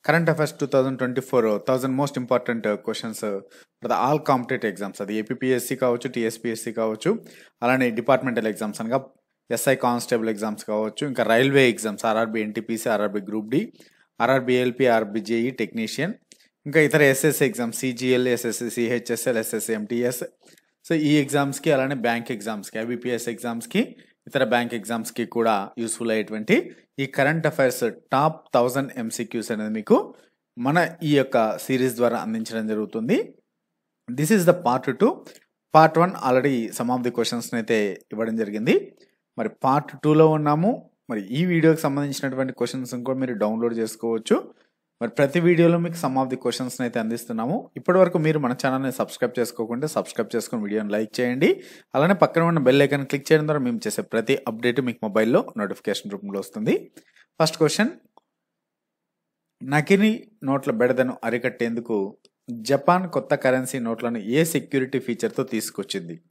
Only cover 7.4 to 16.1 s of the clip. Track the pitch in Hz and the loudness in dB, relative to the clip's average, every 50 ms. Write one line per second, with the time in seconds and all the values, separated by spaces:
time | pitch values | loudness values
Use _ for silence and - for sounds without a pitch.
7.4 | - _ _ _ 120 120 131 131 127 120 110 117 117 127 131 127 127 131 117 113 | -20 _ _ _ 0 2 2 4 2 0 0 -2 2 2 2 4 2 -2 -2 -2
8.4 | 107 110 101 - 110 107 104 - 113 113 127 135 131 - _ _ _ _ _ _ | -2 -2 -4 -4 -6 -8 -6 -8 -4 -2 -2 -2 -4 -6 _ _ _ _ _ _
9.4 | _ _ 117 113 - 143 131 123 - 123 120 117 113 - 123 113 110 113 110 101 | _ _ -4 0 2 2 2 2 2 0 0 -2 -2 -2 -2 0 0 -2 -4 -4
10.4 | 110 110 107 - - - 107 107 110 107 - - 147 143 123 123 113 104 113 117 | -4 -6 -6 -8 -6 -4 -2 -2 -2 -4 -4 -6 -6 -4 -2 -2 2 4 4 4
11.4 | 131 139 139 143 135 120 107 98 110 110 101 104 - 113 107 110 117 110 107 113 | 4 4 6 6 6 6 4 0 -4 -6 -6 -2 -2 0 0 0 0 0 -2 -4
12.4 | 107 107 104 117 104 - 117 107 - 123 110 101 104 104 98 104 95 98 104 110 | -4 -4 -6 -8 -6 -6 -6 -4 -2 -2 0 0 0 -2 -4 -6 -6 -6 -6 -6
13.4 | 104 110 127 156 226 - _ _ - _ _ _ _ _ _ - 117 120 135 135 | -4 -2 -2 -2 -2 -4 _ _ -20 _ _ _ _ _ _ -2 0 2 2 2
14.4 | 120 123 127 123 127 127 117 120 135 123 117 113 110 104 101 113 98 104 117 117 | 2 2 2 2 2 0 0 2 4 4 4 4 2 0 -6 -6 -4 -2 -2 -2
15.4 | 117 131 123 - 113 - - 113 110 107 - - 147 190 | -2 -2 -2 -4 -6 -4 -4 -8 -6 -6 -4 -6 -6 -6